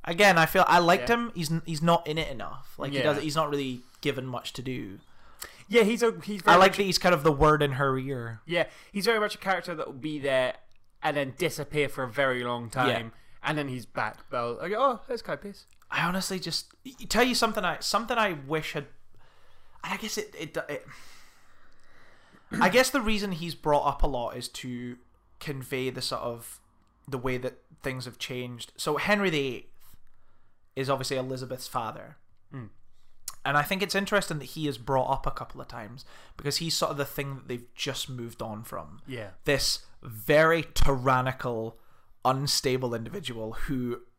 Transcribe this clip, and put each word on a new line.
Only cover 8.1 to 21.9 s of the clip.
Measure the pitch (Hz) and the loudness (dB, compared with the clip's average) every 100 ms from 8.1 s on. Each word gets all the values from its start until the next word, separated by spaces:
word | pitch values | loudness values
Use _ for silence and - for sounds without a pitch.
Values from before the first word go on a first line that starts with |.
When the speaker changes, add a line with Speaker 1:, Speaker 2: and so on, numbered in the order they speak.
| 127 117 113 - | -6 -6 -10 -2
Speaker 2:
Yeah, | 170 151 - - | 0 0 -4 -8
he's | 202 | -2
very | 196 220 | 2 2
much | 208 | 0
a | - | -2
character | 190 180 180 | -2 -2 -2
that | 160 - | -8 -8
will | |
be | 135 151 147 | -6 -6 -2
there | 135 131 127 - - - - _ | 2 4 2 -2 -16 -20 -20 _
and | 156 147 | 0 0
then | 135 - | -2 -2
disappear | 165 - 143 151 139 | -2 -2 -4 0 0
for | - | -2
a | 127 | -4
very | 110 135 127 | 0 2 2
long | 123 120 117 | -2 -4 -4
Speaker 1:
Yeah. | 131 | 0
Speaker 2:
time, | 127 117 113 - - - | 2 0 -6 -14 -20 -8
and | 139 151 | -4 -2
then | 139 | -4
he's | 127 104 | -8 -8
back. | - 110 - - | -6 -6 -6 -8
Well, | 127 120 120 | -4 -4 -6
I | 175 | -4
go, | 214 | 2
"Oh, | 269 226 - | 2 0 -6
there's | 240 | -8
Guy | - 147 | -6 -8
Pearce." | 202 196 - - - | -8 -16 -20 -20 -6
Speaker 1:
I | - 170 | -2 0
honestly | 185 180 190 | -2 -4 -6
just | 170 - - - | -4 -6 -8 -18
y-, | - - | -20 -16
y-, | - | 0
tell | 214 | 2
you | 254 | 4
something. | 240 226 214 | 4 0 0
I, | 180 151 | -2 -2
something | - 202 233 240 | -2 -2 0 0
I | 208 | 0
wish | 156 135 156 151 | -2 -4 -4 -2
had. | 156 - - - - - - - - - - | -8 -8 -16 -18 -20 -20 -20 -20 -18 -18 -12
I | 165 196 | -10 -8
guess | 214 214 | -6 -6
it, | - - | -8 -10
it, | 160 165 - | -8 -8 -6
it. | 147 - - - - - - - - - - - | -10 -10 -16 -16 -16 -20 -20 -20 -20 -18 -18 -18